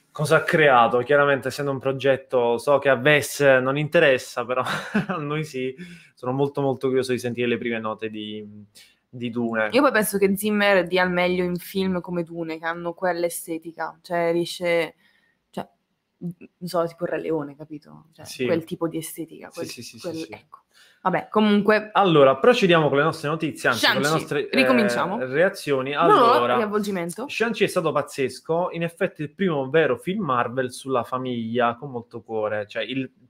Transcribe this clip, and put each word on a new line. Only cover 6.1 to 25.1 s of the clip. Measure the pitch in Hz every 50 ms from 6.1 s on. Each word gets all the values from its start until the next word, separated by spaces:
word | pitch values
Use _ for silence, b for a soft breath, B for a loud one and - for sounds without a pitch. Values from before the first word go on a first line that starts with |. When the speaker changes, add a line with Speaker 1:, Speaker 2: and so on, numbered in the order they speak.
| B
Speaker 1:
Sono | _ 123 127
molto, | 131 139 143 139 143 143
molto | 139 135 127 117 - 131
curioso | 127 131 123 127
di | 127 113
sentire | 120 123 117 120 123
le | 120 117
prime | 107 120 120 117 110
note | 110 110 107 101 113 110
di, | 107 107 107 107 107 107 107 104 104 104 101 - b b b b b b b b
di | - 123 120 120
Dune. | 110 120 120 113 113 110 110 107
Speaker 2:
Io | - 254
poi | 294 269
penso | 214 214 208 - 202 196
che | 196 190 202
Zimmer | 185 214 214 208 208 202 202 202 185 170
dia | 165 175 180
il | 180 180
meglio | 180 175 180 180 180 180 180
in | 180 175
film | 175 - - - 190 190 190 185 180
come | 170 - 175 170 170
Dune, | 165 165 170 165 160 160 160
che | 165
hanno | 165 170 175 170 175
quell'estetica, | 170 - 190 180 175 170 175 170 165 - - 175 165 160 165 170 160 165 160 156 156 160
cioè | - - 175 170 170 170
riesce... | 170 170 170 165 - - 175 175 170 170 160 165 - _ _ _ _ _ _ _ _ _ _ _
Cioè, | - - - - _ _ _ _ _ _ _ _ _ -
non | 175 175 175 - - - _ - 180 170
so, | - 170 170
tipo | 165 165 - 175
il | 170
Re | 165 151
Leone, | - 156 160 156 143 143 143
capito? | 147 156 - 156 147 _ - 76 - - _
Cioè, | _ - 151
Speaker 1:
Sì. | - - - 127
Speaker 2:
quel | 120 170 165 160
tipo | - 175 - 165
di | 160 156 160
estetica, | 156 - - 170 160 156 156 - - -
Speaker 1:
Sì, | - 170
Speaker 2:
quel, | 165 160
Speaker 1:
sì, | - 123
sì, | 117 - - 113
sì, | - 175
Speaker 2:
quel, | 160
Speaker 1:
sì. | 160 160 -
Speaker 2:
ecco. | 104 - _ _ - - _ _ b b b b b b
Vabbè, | b 190 175 156 - -
comunque | - 214 214 214 202 208 202 208 214 208 214 - -
Speaker 1:
Allora, | 180 202 185 160 147 139 135 135
procediamo | - - 247 240 240 202 180 175 160 156 139
con | 139 139
le | 147
nostre | 160 156 - - 147
notizie, | 160 165 170 143 113 - - 143
anzi, | 120 110 294
con | 254 214
le | -
Speaker 2:
Shang-Chi, | - 147 160 147
Speaker 1:
nostre, | - - 147 147 - -
eh, | -
Speaker 2:
ricominciamo? | 254 262 - 180 120 - - 120 147 143 180